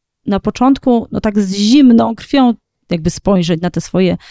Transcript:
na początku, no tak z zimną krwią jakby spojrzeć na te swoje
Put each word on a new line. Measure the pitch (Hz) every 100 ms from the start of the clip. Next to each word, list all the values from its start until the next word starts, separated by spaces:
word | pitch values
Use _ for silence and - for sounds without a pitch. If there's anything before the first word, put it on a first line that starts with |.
| _ _ -
na | 190
początku, | 220 - 254 269 262 233 -
no | -
tak | 220 208
z | 196
zimną | 202 208 285 262 233 226
krwią | 226 - 277 254 226 _ _ -
jakby | 175 160
spojrzeć | - - 190 170 165
na | 175
te | 170
swoje | - 185 185 170 -